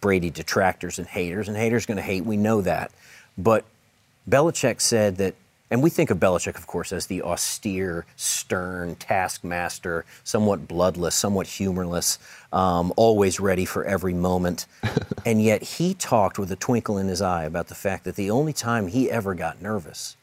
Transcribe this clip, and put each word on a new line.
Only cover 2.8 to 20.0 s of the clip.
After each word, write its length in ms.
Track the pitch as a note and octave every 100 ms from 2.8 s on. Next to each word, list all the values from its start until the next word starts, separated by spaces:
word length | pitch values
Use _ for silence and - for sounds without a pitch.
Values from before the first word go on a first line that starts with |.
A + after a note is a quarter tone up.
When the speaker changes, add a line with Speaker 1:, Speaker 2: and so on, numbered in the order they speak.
| - _ - - - -
Speaker 1:
But 260 | F#2 A2 - _ _ _ _ _ G2+
Belichick 540 | C3+ E3 - B2 G#2
said 340 | - A#2 G#2 F#2+
that, 200 | F#2+ - _ _ -
and 120 | A#2
we 80 | D#3+
think 180 | E3+ D#3
of 60 | F#2
Belichick, 380 | F#2+ F2 - -
of 100 | -
course, 260 | E2+ -
as 120 | F2+ -
the 140 | F#2
austere, 840 | - F2 - - G#2+ F#2+ F#2+ E2+ - -
stern 800 | - - - F#2+ F2+ F2+ F2
taskmaster, 1120 | E2 - G2 F2+ - F2 F2 F2 - F#2 E2 - -
somewhat 420 | - A2 G#2+ F#2 -
bloodless, 480 | E2+ F#2 F2 E2+
somewhat 320 | - G#2 G2 E2+
humorless, 720 | - G2 F#2 F2 F2 - - - - -
um, 360 | F#2 F#2 F2 F2 -
always 420 | A2+ G#2+ G2 F2+
ready 280 | G2 F#2 F2+
for 180 | G2
every 300 | - F#2+ F#2
moment. 520 | F2+ F2+ F#2 F2+ F2 - _
Speaker 2:
<laughs> 140 | A2 - - - A#2
Speaker 1:
And 160 | A2
yet 200 | A2 G#2
he 300 | - - F3
talked 460 | F#3 - A#2+ F#2+ -
with 120 | F#2
a 40 | F#2+
twinkle 400 | - A#2+ - G2+
in 100 | F#2+
his 120 | F2+
eye 240 | F#2+ E2+
about 220 | D#2 E2+ -
the 60 |
fact 300 | - G2 F#2
that 120 | F#2 F2+
the 140 | G2
only 240 | A#2 D#3
time 320 | - A#2 A#2 F#2
he 240 | A#2 B2
ever 240 | A#2 G2
got 260 | F2 D#2+ -
nervous 560 | G2 G#2+ D2+ -